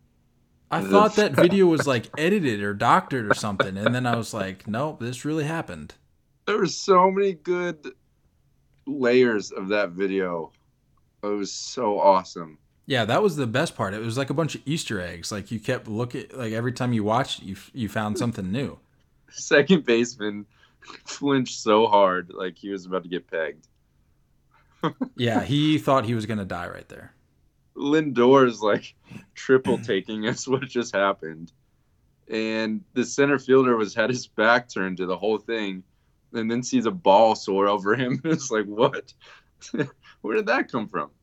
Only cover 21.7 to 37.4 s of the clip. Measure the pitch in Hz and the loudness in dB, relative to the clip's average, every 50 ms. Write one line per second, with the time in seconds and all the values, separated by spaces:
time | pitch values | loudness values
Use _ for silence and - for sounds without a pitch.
21.7 | 107 110 113 110 104 101 98 92 90 90 87 87 - 98 95 92 85 _ - 101 | 4 4 4 4 4 4 4 4 2 0 -6 -8 -10 -10 -8 -8 -10 _ -10 -10
22.7 | 98 95 87 92 92 92 87 87 90 87 - - 92 82 78 71 - _ _ _ | -10 -10 -8 -6 -6 -6 -6 -4 -8 -8 -8 -6 -6 -4 -4 -4 -8 _ _ _
23.7 | _ _ _ _ _ _ _ _ _ _ _ _ _ _ _ _ _ _ _ _ | _ _ _ _ _ _ _ _ _ _ _ _ _ _ _ _ _ _ _ _
24.7 | _ _ - 156 139 - 131 - _ - 120 117 110 120 104 - 139 147 151 151 | _ _ -6 -6 -6 -6 -10 -10 _ -4 -2 0 0 0 0 0 0 0 2 2
25.7 | 156 147 147 147 135 131 113 110 120 113 107 104 110 104 98 90 95 87 87 90 | 2 0 2 2 2 2 2 0 -2 -4 -4 -4 -6 -6 -6 -6 -8 -8 -10 -10
26.7 | 90 87 87 - - - - - _ _ _ _ _ _ _ _ _ _ _ _ | -12 -14 -16 -18 -20 -20 -20 -20 _ _ _ _ _ _ _ _ _ _ _ _
27.7 | - - - 143 151 160 156 147 123 120 120 123 135 139 131 123 110 104 107 104 | -10 -6 -2 2 2 2 2 2 2 4 6 8 8 8 8 6 2 0 0 0
28.7 | 107 113 - - - _ _ - - - - _ - - - - 131 131 - 135 | 0 0 -2 -6 -20 _ _ -20 -20 -20 -20 _ -18 -6 0 4 4 4 4 2
29.7 | 120 113 117 113 104 98 92 - 110 107 107 113 123 - - 135 127 131 135 131 | -2 -2 -2 -2 -2 -2 -4 -4 -6 -4 -4 -4 -4 -4 -4 -2 -2 -2 -2 -4
30.7 | - 120 117 - - 98 98 98 98 - 80 80 80 80 85 87 _ _ _ _ | -6 -6 -4 -2 0 0 0 0 0 -2 -6 -14 -12 -14 -16 -20 _ _ _ _
31.7 | _ _ _ _ _ _ _ _ _ _ _ - 113 110 110 110 110 110 110 110 | _ _ _ _ _ _ _ _ _ _ _ -8 -6 -4 -4 -4 -4 -4 -4 -4
32.7 | 110 104 - _ - 127 117 120 - 143 143 143 143 131 - 131 131 135 131 127 | -4 -6 -8 _ -4 -4 -4 -2 2 2 2 2 2 0 2 4 4 6 6 4
33.7 | 120 113 107 95 - 117 110 120 127 127 - - _ - 107 113 120 123 123 - | 2 2 0 -2 0 0 0 0 0 -4 -6 -6 _ 2 4 4 4 4 2 -2
34.7 | - 110 95 95 92 87 92 87 92 87 95 107 110 101 - - 117 110 104 98 | -6 -4 -4 -4 -4 -4 -4 -4 -4 -2 0 -2 -2 -2 -2 -4 -6 -4 -4 -6
35.7 | 95 92 92 _ _ _ _ _ _ _ _ _ - 117 110 113 117 123 123 - | -8 -10 -12 _ _ _ _ _ _ _ _ _ -8 -6 -4 -2 -2 -4 -2 -2
36.7 | 131 123 110 113 98 87 - 101 95 104 113 110 107 - | 0 0 0 0 -2 0 4 6 6 8 8 6 4 2